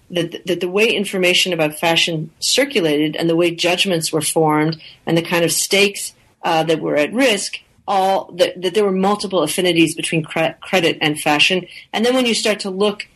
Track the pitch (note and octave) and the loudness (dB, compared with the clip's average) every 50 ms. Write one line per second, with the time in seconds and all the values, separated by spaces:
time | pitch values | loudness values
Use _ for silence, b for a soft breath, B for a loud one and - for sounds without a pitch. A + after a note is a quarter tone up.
0 | _ - F3+ F3 E3 E3+ - - - F3 F3 F3 F#3 F3+ F3+ G3+ A3 A#3 - F#3 | _ -8 -6 -4 -4 -4 -6 -8 -6 -4 -4 -2 -2 -2 0 2 2 2 2 0
1 | G3+ - - F#3+ F3+ F3+ F3+ - - F#3 F3 E3 D#3 D3+ D3+ - - E3+ E3 E3 | -2 -2 -2 0 2 2 2 2 0 0 0 0 0 -2 -2 0 0 0 2 2
2 | - F3 E3 D#3 D#3 D#3 - - - - - A#3+ C#4 C#4 - A3 E3+ D#3 D3 D3 | 0 -2 -2 -4 -6 -10 -10 -8 -4 -2 0 0 0 0 0 0 2 2 2 2
3 | D#3 D#3 D#3+ - E3 E3+ E3 E3 F3 E3+ E3 E3 - E3+ F3+ F3+ - G3 F3+ E3 | 0 0 -2 -2 0 0 2 2 2 0 0 0 -2 0 0 0 0 0 0 -2
4 | D#3+ - - D#3+ D3 - - E3 D#3+ D#3 D3+ D3+ D3+ D#3+ D#3+ - B B B B | -2 -2 -2 -2 -2 -2 0 2 2 2 4 2 2 0 -2 -4 B B B B
5 | B B E3 E3 E3 E3 F3+ E3+ E3+ E3 D#3+ - - - G3+ G3 G3+ G3+ G3+ - | B B 0 0 0 0 0 0 2 2 0 0 -2 0 2 2 2 2 0 -4
6 | - - - b b b b b - F3 E3+ D#3+ D#3+ D#3+ D#3+ D3+ D#3 D#3+ D3 D3 | -10 -12 -12 b b b b b -4 0 0 0 2 0 0 -2 -2 0 0 0
7 | D3 - G3 A#3+ C#4 B3 G#3 G3 - - - - - _ _ _ _ - G3+ F#3+ | 0 0 0 2 2 2 2 0 -4 -6 -10 -12 -16 _ _ _ _ -2 0 2
8 | F#3+ F#3+ G3 F3+ - - - F3 F#3 - - F#3 F3 F#3 F3 G#3+ G#3 G3+ F#3+ F#3+ | 2 2 2 0 -2 -4 -2 0 0 0 0 -2 -4 -2 0 2 2 2 2 2
9 | F#3+ G3 G#3 G3+ - F#3+ F#3+ F3+ D3+ D3+ - - F3+ F3+ E3+ E3 E3 D#3 - - | 2 2 2 0 -2 -2 0 0 0 0 0 0 0 2 4 4 4 2 2 -2
10 | D#3 - - D#3+ D#3 - - E3 D#3+ - - - - - - F#3 E3+ D#3 - - | -6 -4 -2 -2 -2 -2 -2 -2 -2 -2 -4 -6 -6 -2 0 0 2 0 0 0
11 | - D3+ D3+ D3 - D#3 D3 D3+ D#3+ - F#3 F#3 F3 B B B B B B G#3 | -2 -2 -2 -2 0 0 2 2 2 2 0 0 -4 B B B B B B -2
12 | A3 B3 B3+ C4 B3+ A#3 G#3+ - - A3+ G3+ G#3 - G3 F#3 F#3+ G#3 G#3 G3+ - | 0 2 2 2 2 0 0 0 0 0 -2 -2 -4 -6 -2 0 0 0 0 -2
13 | - - _ | -8 -16 _